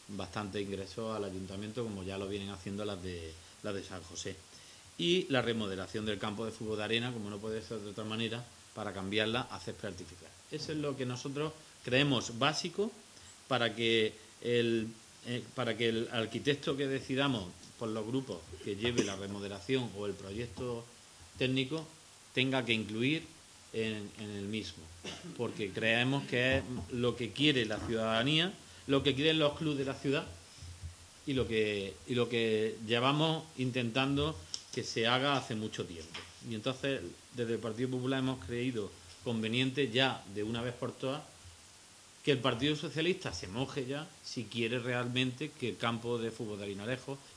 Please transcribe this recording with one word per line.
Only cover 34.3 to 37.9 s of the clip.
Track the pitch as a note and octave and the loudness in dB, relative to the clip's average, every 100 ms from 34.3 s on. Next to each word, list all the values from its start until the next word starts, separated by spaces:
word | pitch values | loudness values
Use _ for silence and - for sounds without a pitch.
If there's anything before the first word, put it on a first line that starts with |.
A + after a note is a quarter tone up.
| - - - - | -2 -8 -12 -6
que | - | -6
se | - A#2+ A2+ | -2 2 6
haga | B2+ C#3+ C3+ | 6 4 2
hace | C3 A2 | 0 -2
mucho | G#2+ - F2+ | -2 -4 -6
tiempo. | E2+ D#2+ - - - B2+ | -8 -10 -12 -12 -12 -6
Y | A2 | -4
entonces, | B2+ C3 C#3+ C3+ F2 - - B2 | -2 -2 0 -2 -4 -12 -10 -4
desde | A#2 A2+ | 0 0
el | |
Partido | A2+ G#2+ | -2 -2
Popular | B2+ | 0